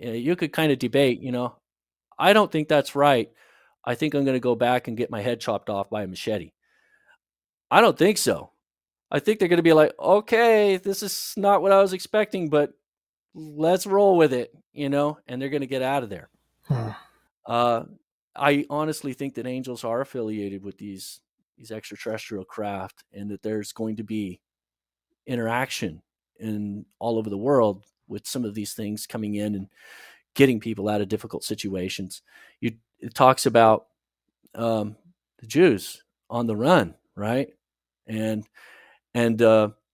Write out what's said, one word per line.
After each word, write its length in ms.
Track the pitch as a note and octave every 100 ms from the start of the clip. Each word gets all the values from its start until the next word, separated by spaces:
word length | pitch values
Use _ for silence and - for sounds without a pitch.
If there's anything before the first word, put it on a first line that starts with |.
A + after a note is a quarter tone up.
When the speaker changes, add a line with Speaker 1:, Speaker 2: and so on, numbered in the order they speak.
Speaker 1:
eh, 120 | A#2+
you 240 | A2+ C3+ F3
could 160 | D#3
kinda 240 | - D#3 C3
debate, 440 | A#2+ C3 C3+ A#2+
you 120 | B2+
know, 240 | B2 B2 _ _ _ _ _ _ -
"I 140 | F3
don't 180 | G#3+ G3
think 160 | D#3+ D3+
that's 260 | D3+ C#3
right. 360 | C#3 C#3+ B2+ - _ _ _ _ _
I 100 | - A#2+
think 180 | D#3
I'm 100 | C#3+
gonna 140 | C3+ B2+
go 140 | B2
back 320 | A2+ A#2+ B2 B2
and 80 | A2+
get 140 | A#2
my 100 | A2
head 180 | A2+ A#2
chopped 280 | - G2+ -
off 200 | G2 G2+
by 120 | G#2+
a 20 | F#2+
machete." 460 | F#2 - G#2 D#2 _ _ _ _ _ _ _ _ _ _ _ -
I 100 | E3+
don't 180 | A3+ -
think 200 | F#3 -
so. 320 | A#2+ E2 - _ _ _ _ _ -
I 100 | C#3
think 180 | G#3 A3
they're 100 | F3+
gonna 140 | F3
be 100 | E3
like, 200 | D#3 D3+ -
"Okay, 760 | F#2 G3+ G#3+ A3+ A#3 A3 G#3 F#3+
this 240 | G3 G3
is 280 | G3+ - - -
not 260 | G3 G3
what 80 | F#3+
I 80 | G3
was 120 | G3
expecting, 560 | F3+ - G#3+ G#3 F#3+ D#3+
but 220 | D3 D3 _ _ _ _ _ _
let's 520 | E3 D#3 D3 D#3+ F#3+ G#3
roll 300 | G3 G3+ F3
with 160 | D#3
it," 200 | B2+ A2+ _ _
you 160 | - C#3
know, 300 | C#3+ D3 D3+ -
and 120 | B2+
they're 80 | C3+
gonna 180 | C#3+ C3
get 160 | C3+
out 200 | C3 C#3
of 60 | A2+
there. 180 | F2+ - _ _ _
Speaker 2:
Hmm. 260 | - B2+ A2 - - _ _ _ -
Speaker 1:
Uh, 380 | A#2 A#2+ A#2 - - _ _ _
I 320 | - C#3 C#3+ -
honestly 440 | D3 D#3 D3+ C#3
think 220 | B2 C#3 D3+
that 100 | B2+
angels 380 | B2+ B2+ A#2+
are 160 | A#2 A#2
affiliated 640 | C3+ C3 A2 G#2+ G2+ G2
with 140 | G2 -
these, 420 | G2+ F#2+ - - _ _ _ _
these 140 | A2+
extraterrestrial 720 | A2 - G2+ A2+ A2 - G2+
craft, 600 | F#2 - G#2 G2 F#2+ _ _
and 180 | G2+ G#2
that 120 | G2
there's 300 | A2 A2 G#2
going 240 | - A2 A2
to 60 |
be 360 | G#2+ G#2+ G2 F2 _ _ _ _ _ _ _ _ -
interaction 760 | B2 A2+ A#2+ C3+ - G2+ E2 _ _ _ _
in 460 | A2+ G#2+ G#2 G#2 - -
all 200 | A#2 A2+
over 120 | G#2+
the 80 | G2
world 460 | B2 C3+ A2 G2 _ _ -
with 180 | G2+ -
some 180 | C3
of 100 | A2
these 200 | G#2+ G#2
things 320 | - G#2 G#2+ -
coming 280 | A2+ G#2
in 200 | G#2 G#2
and 140 | G2+ F#2+ _ - - - _ _
getting 260 | - C3+ A2+
people 280 | A#2 G#2 G#2
out 120 | G#2
of 80 | G2
difficult 360 | G#2 A2 -
situations. 800 | - G#2 G2+ F#2+ F#2 - F#2 - _ _ - -
You, 120 | A#2+ A2 _ _
it 140 | A#2+
talks 320 | - C3 C3 B2+
about, 400 | A#2 A2+ A2 _ _ _ _ _ _ _
um, 420 | - A#2 A2+ G#2+ A2 _ _ _ _
the 80 | A2
Jews 560 | D3 F3 G2+ - - _ _ -
on 160 | A#2+ A#2
the 100 | G#2
run, 380 | C3+ F3+ F2 - _
right? 340 | - G#2+ B2+ - _ _ _ _ _ -
And, 380 | A2 A2 G#2+ G#2+ _ - - _ _ _
and, 260 | B2 A#2 A2+
uh, 280 | A2+ A2 G#2+ - _